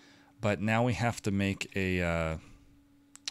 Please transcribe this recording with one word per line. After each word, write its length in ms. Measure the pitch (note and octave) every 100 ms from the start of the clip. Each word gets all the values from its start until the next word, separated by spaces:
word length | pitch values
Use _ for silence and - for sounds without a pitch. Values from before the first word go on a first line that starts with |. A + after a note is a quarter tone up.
| - - - -
But 220 | A2 G#2
now 220 | G#2 A2+
we 100 | B2
have 260 | F2 A#2+ -
to 80 | A2
make 440 | G2 G2 F#2+ - G2
a, 260 | F#2 F#2
uh, 360 | F2 E2 E2 D#2+ - - - - - - _ - -